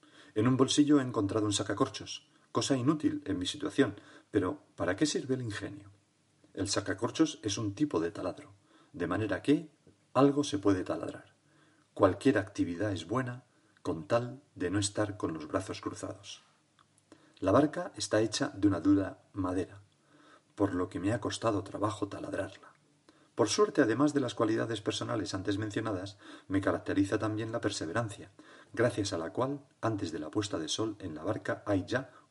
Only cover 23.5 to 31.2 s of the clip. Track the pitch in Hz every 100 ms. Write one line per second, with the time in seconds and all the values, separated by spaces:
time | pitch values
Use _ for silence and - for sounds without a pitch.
23.5 | - 208 - 117 117 147 143 120 - 110
24.5 | 113 117 110 110 107 113 117 - 98 95
25.5 | 101 107 117 113 92 101 - - - -
26.5 | 98 98 87 - 92 98 107 110 107 113
27.5 | 117 107 - 82 110 117 - - - -
28.5 | - - 110 120 113 98 87 82 - 131
29.5 | 143 - _ 117 107 - - 78 107 101
30.5 | 87 78 - 110 104 90 76